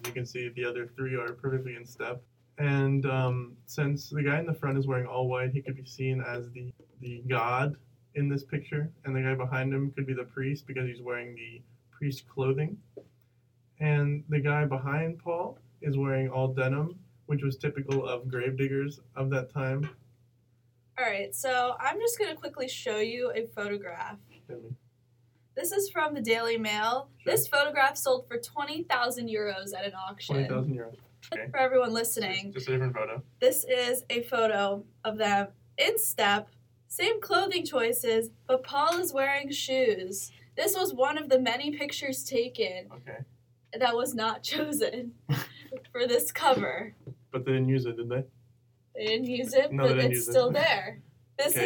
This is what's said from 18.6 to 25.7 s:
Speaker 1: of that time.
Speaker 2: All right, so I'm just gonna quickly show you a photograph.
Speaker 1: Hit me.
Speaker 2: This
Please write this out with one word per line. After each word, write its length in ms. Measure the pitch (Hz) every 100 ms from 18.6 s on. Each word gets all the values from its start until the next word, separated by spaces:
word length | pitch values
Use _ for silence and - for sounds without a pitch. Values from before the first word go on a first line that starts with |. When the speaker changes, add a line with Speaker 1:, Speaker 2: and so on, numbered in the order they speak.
| 135 139 143 - - 131
Speaker 1:
of 140 | 135
that 180 | 139 127
time. 400 | 147 131 135 151 - - _ _ _ _ _ _ _ _ -
Speaker 2:
All 60 | 240
right, 280 | 202 202
so 420 | - 262 254 247 247
I'm 200 | 269 381
just 200 | 466 466
gonna 160 | 403 320
quickly 320 | 302 294 254
show 320 | - 240 214
you 320 | 226 240 247
a 140 | 226 226
photograph. 720 | - 202 202 180 170 - 202 - - -
Speaker 1:
Hit 160 | 120
me. 120 | 113 127 _ _ _ _ _ _ _ -
Speaker 2:
This 160 | 359